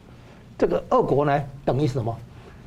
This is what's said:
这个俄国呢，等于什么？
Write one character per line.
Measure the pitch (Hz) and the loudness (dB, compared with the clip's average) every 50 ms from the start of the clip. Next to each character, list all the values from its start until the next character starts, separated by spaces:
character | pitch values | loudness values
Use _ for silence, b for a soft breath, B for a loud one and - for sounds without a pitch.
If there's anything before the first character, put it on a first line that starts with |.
| - B B B B B B B B B B | -20 B B B B B B B B B B
这 | - - | -2 0
个 | 175 170 170 - - | 0 0 0 0 2
俄 | 269 254 175 | 2 2 4
国 | - 139 135 147 | 4 4 2 4
呢， | 151 139 139 127 - - - - | 4 2 2 0 -4 -10 -6 -2
等 | - 139 | 0 0
于 | 131 151 | 2 2
什 | 131 123 131 | 0 0 -2
么？ | 104 117 110 - - - B B B B B B B | -4 -4 -6 -8 -10 -16 B B B B B B B